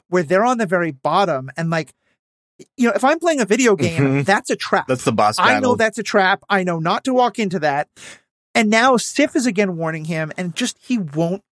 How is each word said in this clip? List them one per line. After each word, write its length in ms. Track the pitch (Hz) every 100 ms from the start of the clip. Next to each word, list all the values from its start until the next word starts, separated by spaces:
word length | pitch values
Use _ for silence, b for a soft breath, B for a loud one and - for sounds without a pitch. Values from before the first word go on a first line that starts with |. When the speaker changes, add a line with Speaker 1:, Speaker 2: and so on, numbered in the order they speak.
| _
Speaker 1:
where 120 | 180
they're 220 | 151 185 233
on 140 | 240
the 80 | 202
very 240 | 180 170
bottom. 580 | 135 147 175 190 139 131 -
And, 140 | 165
like, 200 | 165 156 _ _ _ _ _ _ _ - -
you 100 | 233
know, 60 |
if 100 | 214
I'm 140 | 254 320
playing 220 | 339 294
a 40 | 196
video 300 | 208 240 190
game, 260 | 170 165
Speaker 2:
Mm-hmm. 180 | 139 139
Speaker 1:
that's 280 | 143 202 -
a 40 | 254
trap. 320 | - 190 -
Speaker 2:
That's 180 | 127 151
the 60 |
boss 280 | 113 104 -
Speaker 1:
I 160 | 214 -
know 40 |
Speaker 2:
battle. 140 | 254 233
Speaker 1:
that's 200 | 226 220
a 60 |
trap. 400 | 202 208 185 196 -
I 120 | 196
know 140 | 185 165
not 260 | 160 214 -
to 80 | 254
walk 240 | 247 -
into 180 | 202 185
that. 300 | 151 143 - - B B B _ _ 233
And 140 | 214
now 280 | 220 254 240
Sif 380 | - - 294 330
is 120 | 247
again 300 | 196 202 165
warning 280 | 160 160 156
him, 260 | 165 156 -
and 180 | 180 -
just, 220 | 240 -
he 200 | - 247
won't 420 | 160 147 170 196 -